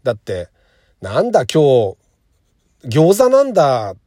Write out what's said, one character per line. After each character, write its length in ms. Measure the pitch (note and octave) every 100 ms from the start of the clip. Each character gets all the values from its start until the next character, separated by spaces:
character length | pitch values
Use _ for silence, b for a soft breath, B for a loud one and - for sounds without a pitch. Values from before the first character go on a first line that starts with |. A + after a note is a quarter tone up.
だ 100 | -
っ 40 | G#2+
て、 320 | - F#2+ E2+ _ _ _ _ _
「な 200 | F#2+ A#2
ん 100 | A3+
だ 140 | G#3+ A#2+
今 180 | E3
日、 340 | D3 B2+ G#2 - _ _ _ _ _ _ _ _ B2
餃 360 | A#2 E3 G3+
子 60 | B3+
な 140 | C4+
ん 100 | C#4
だ 420 | G3 D3 B2 G#2 F#2+